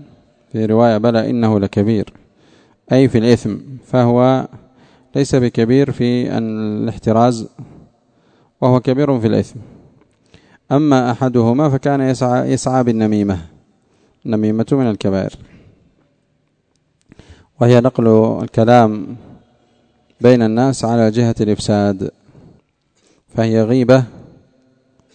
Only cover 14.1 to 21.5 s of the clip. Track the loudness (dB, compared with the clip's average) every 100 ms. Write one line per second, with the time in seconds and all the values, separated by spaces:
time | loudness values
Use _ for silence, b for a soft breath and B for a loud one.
14.1 | _ -6 -2 -2 -2 -2 0 0 -2 -2
15.1 | -2 -4 -10 b b b b _ _ _
16.1 | _ _ _ _ _ _ _ _ _ _
17.1 | b b b b -2 2 4 2 2 4
18.1 | 4 2 -2 -4 0 4 4 4 0 -10
19.1 | -16 b b b b b _ _ _ _
20.1 | 0 4 4 2 0 -2 -2 -2 2 2
21.1 | 2 0 0 -2